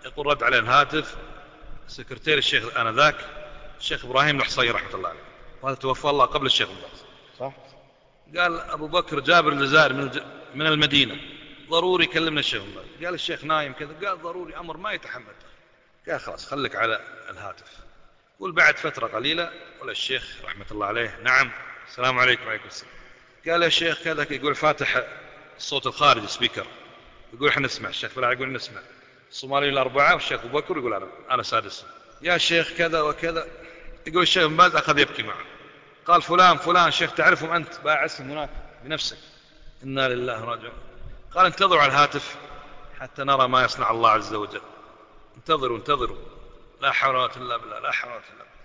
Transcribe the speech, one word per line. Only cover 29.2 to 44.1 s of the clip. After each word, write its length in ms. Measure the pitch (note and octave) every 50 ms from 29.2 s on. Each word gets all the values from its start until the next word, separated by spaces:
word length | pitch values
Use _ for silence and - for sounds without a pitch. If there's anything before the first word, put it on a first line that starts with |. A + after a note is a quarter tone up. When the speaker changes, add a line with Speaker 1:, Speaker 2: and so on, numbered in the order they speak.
| _ _
Speaker 1:
الصوماليين 420 | - - - C3 C#3 C#3 C#3+ C#3+
الأربعة 420 | C#3 C#3 C3 B2+ B2 C#3+ C#3+ D#3+ F3
والشيخ 260 | D3 - - C#3 A2+
أبو 180 | A2+ A#2+ C3 D3+
بكر 180 | D3+ - F#3 D#3
يقول: 160 | B2 A#2 G#2
"أنا، 140 | F#2+ F#2+ F#2 - - - -
أنا 120 | C3 B2
سادس." 420 | G#2+ - B2 A2+ G#2 G2 - - - - - - - - - -
"يا 160 | C#3 E3+ F3 E3
شيخ 340 | - - E3+ E3+ D#3 -
كذا 280 | E3 F3 E3+ E3+ D#3+ D#3+
وكذا." 460 | D3+ D3+ D3 - E3 E3 E3+ E3 D3+ - - - - - - - - - - - -
يقول 160 | E3 D#3 F3
الشيخ 240 | F3 - - F#3 E3
بن 100 | D3+ D#3
باز 200 | D#3+ F3+ F3+ D#3+
أخذ 220 | D#3 C#3+ D#3+ D3 C#3+
يبكي 240 | C#3 - - -
معه. 220 | A2+ G#2+ F#2+ - - - - - - - - - - - - - _
قال: 160 | - F3 E3
"فلان، 340 | - - E3+ F3+ F#3 F3+ E3
فلان، 340 | C#3 - E3 F3 F3+ E3+ D#3
شيخ 240 | C3+ - E3+ D3+ -
تعرفهم 360 | - D#3 F3 F3+ - D3 D#3+
أنت؟" 300 | E3+ E3+ D3+ - - - -
باع 200 | D3 D#3 C#3 D3
اسم 260 | D#3+ - - C3+ C3+
هناك 200 | C#3+ D#3 D3 - - - - - - - A#2
بنفسك. 340 | C3+ D#3 D3 - - - - - - - - _ _ _ - - - - - C3
"إنا 240 | C3+ C3+ C3+ C3+ C3
لله 360 | B2 B2 B2 B2 A#2 A2 A2+
راجعون." 340 | A#2 A#2 A2 A2 A#2+ - - - - - - - - - - - - -
قال: 120 | F3 F#3
"انتظروا 360 | F3 - - G3 F#3+ F3 D#3
على 100 | C#3+ C3+
الهاتف 440 | C3 C#3+ D3 C#3+ - C#3 - - - - - - - - - - - - - - - -
حتى 240 | C3 B2+ - - C#3
نرى 240 | C#3 C#3 C3+ C3 B2
ما 160 | B2+ B2+ B2+
يصنع 260 | A2+ - - B2+ G#2+
الله 200 | A2+ A#2 A#2 A2+